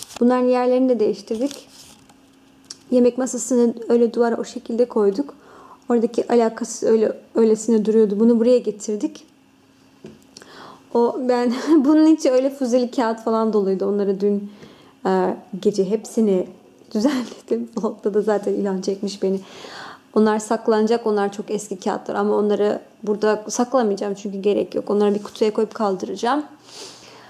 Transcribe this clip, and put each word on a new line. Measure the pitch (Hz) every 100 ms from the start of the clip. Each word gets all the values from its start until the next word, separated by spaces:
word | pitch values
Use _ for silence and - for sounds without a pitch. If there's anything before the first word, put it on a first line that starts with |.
| - -
bunların | 240 254 247
yerlerini | 254 247 254 262
de | 240
değiştirdik. | 214 - - 220 277 - - - - - _ - _ _ _ _ _ - -
Yemek | 247 240 240
masasını | 262 240 - 247 240 - 311
öyle | 240 233
duvara | 226 233 226
o |
şekilde | - 247 - 233
koyduk. | 247 226 202 196 285 - - - - - -
Oradaki | 240 220 - -
alakasız | 240 226 226 226 - -
öyle, | 226 214 - -
öylesine | - 220 214 - 226
duruyordu. | 214 220 214 202
Bunu | 233 233
buraya | 226 247
getirdik. | 214 208 - 208 311 - - _ _ _ _ _ _ _ - - _ - - - - - _
O | 240 240 330 247
ben | 247 247 247 285
<laughs> | 320
bunun | 262 311 311
içi | 311 285
öyle | 254 269
fuzeli | 269 254 247 240
kağıt | 262 226 226
falan | - 226 220
doluydu. | 208 196 190 196
Onları | 202 202 196
dün, | 202 202 202 - - - - _ 190
e, | 190 185 - - 180
gece | 214 196 185
hepsini | 220 - - 214 185 - - -
<laughs> | _ -
düzenledim. | 220 247 262 233 - - 233 233 -
Vlogda | 208 214 214
da | 202
zaten | 208 202 202
İlhan | 202 196 190
çekmiş | 196 196 196 -
beni. | 190 190 190 - - - - - _
Onlar | - 214 214
saklanacak. | 214 226 - 220 214 233 226
Onlar | 208 202
çok | 202 202
eski | 208 - 185
kağıtlar | 214 185 -
ama | 208 202 214
onları | 208 202 208 214 - _
burada | 208 208 214 214 214
saklamayacağım | - 240 269 220 196 208
çünkü | 196 208 196
gerek | 202 202 185
yok. | - -
Onları | 208 208
bir | 208
kutuya | 208 - 220
koyup | 214 214
kaldıracağım. | - 214 185 214 190 233 285 294 - - - - - - -